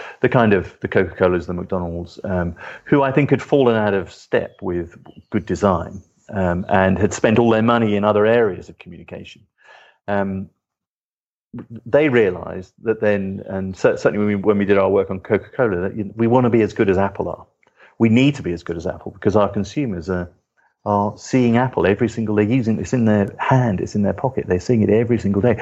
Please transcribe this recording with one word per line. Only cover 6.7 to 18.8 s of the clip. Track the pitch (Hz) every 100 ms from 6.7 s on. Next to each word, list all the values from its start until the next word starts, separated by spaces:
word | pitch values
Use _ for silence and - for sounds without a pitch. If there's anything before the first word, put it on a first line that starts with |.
| 95 95 95
had | 101
spent | - 120 113
all | 117
their | 110
money | 117 117 110 104
in |
other | 104 104 107
areas | 120 107 90 -
of | -
communication. | 87 87 87 90 - - _ _ _ - _ _ -
Um, | 101 98 95 95 _ _ _ _ _ _ _ _ _ _ 120 - 113 113
they | 139 151
realized | 120 98 90 85 92 92 _
that | 113 110
then, | 107 101 95 95 -
and | 95 95 90
cer-, | 123 -
certainly | 117 104
when | 104
we, | 101
when | 98 101
we | 101
did | 98
our | 95
work | 98 92
on | 95
Coca-Cola, | - 101 - - 117 87
that, | 95 113
you | 98
know, | 113
we | 113
wanna | 127 123
be | 117
as | 104
good | - 98
as | 92
Apple | 98 - 87
are. | 82 - _ _ _ - -
We | 117
need | 117 139 143
to |
be | 90
as | 85
good | -
as | 85